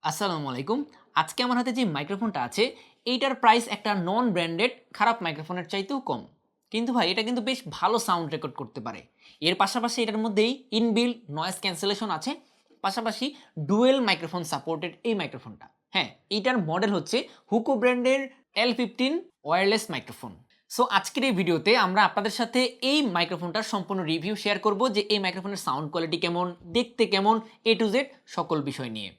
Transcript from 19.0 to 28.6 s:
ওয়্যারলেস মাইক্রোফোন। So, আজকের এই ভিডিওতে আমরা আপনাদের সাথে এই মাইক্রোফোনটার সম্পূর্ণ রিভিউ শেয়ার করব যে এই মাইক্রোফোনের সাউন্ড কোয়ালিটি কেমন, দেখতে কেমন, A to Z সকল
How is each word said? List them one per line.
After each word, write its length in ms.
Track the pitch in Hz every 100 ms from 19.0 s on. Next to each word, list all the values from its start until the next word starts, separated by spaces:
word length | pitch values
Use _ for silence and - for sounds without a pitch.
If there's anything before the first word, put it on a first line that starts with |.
| 254 330 - _ 139
ওয়্যারলেস 380 | 170 196 220 -
মাইক্রোফোন। 380 | 147 - 117 117 90 _ _ _ -
So, 60 | 247 196
আজকের 240 | - - 262
এই 60 | 190
ভিডিওতে 340 | 175 165 170 240
আমরা 160 | 190 190 196
আপনাদের 260 | - 208 202
সাথে 220 | 233 254 254 - 254
এই 80 | 294 277 175
মাইক্রোফোনটার 540 | 170 175 175 170 214
সম্পূর্ণ 280 | 202 175 190 160
রিভিউ 220 | 160 160 208
শেয়ার 160 | 208 196 208
করব 140 | 202 254 208
যে 60 | 202
এই 80 | 208
মাইক্রোফোনের 400 | 190 180 190 196 -
সাউন্ড 200 | 135 151
কোয়ালিটি 260 | 170 165 170
কেমন, 220 | 175 170 180 175 175 180
দেখতে 280 | 240 - 226
কেমন, 240 | 196 202 220 220 - 226
A 20 | 226
to 60 | 220
Z 20 | 220 277 - _ -
সকল 240 | 160 160